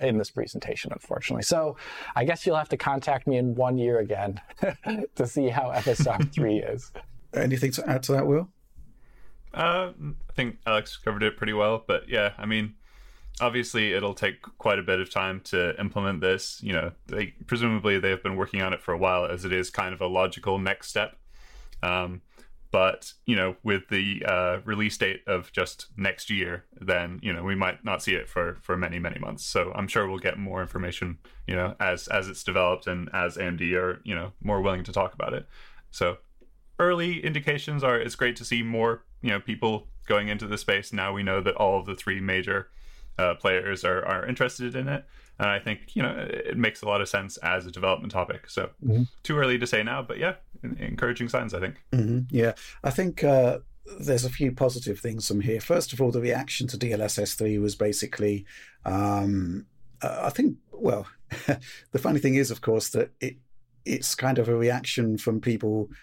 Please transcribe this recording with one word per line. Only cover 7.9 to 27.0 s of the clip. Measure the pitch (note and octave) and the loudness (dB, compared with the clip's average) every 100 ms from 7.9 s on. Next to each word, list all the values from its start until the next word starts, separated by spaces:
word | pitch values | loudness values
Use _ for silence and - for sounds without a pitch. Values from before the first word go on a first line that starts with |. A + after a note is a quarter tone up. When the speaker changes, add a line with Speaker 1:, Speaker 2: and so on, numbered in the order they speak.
| C3 | 0
Speaker 2:
to | - | 2
that, | C#3 C#3+ | 2 4
Will? | D3 F3+ - - - - - - - - - - | 2 2 -8 -20 -20 -20 -20 -20 -18 -18 -16 -12
Speaker 3:
Uh, | - E3 F3 F#3 - D3 - - | -2 0 2 -2 -6 -8 -8 -6
I | |
think | - B2 - - | -2 -2 -2 0
Alex | G#2+ G#2+ - | 2 0 -4
covered | - G#2 | -4 2
it | G#2+ - | 0 0
pretty | G#2+ | 0
well, | G#2+ G#2 A2+ - | 2 4 2 2
but | F#2 - | 0 2
yeah, | A#2 G#2 - | 2 2 0
I | G#2+ | -2
mean, | A2 G#2+ - - - - - - - | 0 -2 -8 -20 -20 -20 -18 -14 -2
obviously | A#2+ B2 A#2 A#2 G#2+ | 0 0 -2 0 2
it'll | F#2+ G2+ | 2 0
take | G2 G2+ E2+ - - | 0 -2 -2 -12 -2
quite | A2 G2 | 0 2
a | |
bit | F2+ F#2 | 2 0
of | F#2 | 0
time | G2+ F#2+ F#2 - | -2 -2 -4 -2
to | F#2 F2 E2+ | 0 2 0
implement | G2+ G#2 G2 F2+ | -4 -2 -2 0
this. | F#2 F#2+ - - | 2 2 -2 -8
You | G#2+ | -2
know, | E2+ E2+ - - | -2 -2 -6 -8
they, | G2 F#2+ - - | -4 -4 -8 -4
presumably | A#2+ A#2+ A2 G#2 G2 | 0 2 2 4 4
they've | F#2+ F#2+ | 2 0
been | G2 F#2+ | 0 -2
working | G2 G2 | -2 0
on | F#2+ | 0
it | F#2 | 0
for | - | -2
a | E2+ | 0
while, | F#2 F2+ F2 | 4 4 2
as | F2 F#2 | -2 -2
it | |
is | F#2 F#2 | 0 0
kind | - F#2 | -2 -4
of | F2+ | -2
a | F2+ | 0
logical | F#2 F#2 - G2+ G2 | 2 2 0 -2 0
next | F#2+ G2+ - | 0 -2 -2
step. | G#2+ - - - - - - - - | -2 -2 -6 -20 -20 -20 -18 -14 -6
Um, | F2 F2+ F2+ F2+ - - - - - | -2 0 -2 -6 -14 -20 -20 -20 0
but, | F#2+ F#2 - - - - | 4 4 2 -8 -8 0
you | G#2+ | 2
know, | F#2 F#2 | 2 0
with | A2 G2 - | 0 0 0
the, | G2+ G2 G2+ - | 0 0 0 0
uh, | F2+ F2+ F#2 A2 | 2 2 0 -2
release | G#2 G#2+ - | -2 -2 0
date | G2 G2 - | 0 -2 -2
of | F#2 F2 | -2 -2
just | - F2+ - - G2+ | -2 -2 -4 -14 -2
next | G2 F#2+ - | -2 -2 -2
year, | G2+ F2 F2 - - | -2 -2 -4 -10 -10
then, | F#2+ F2+ | 0 0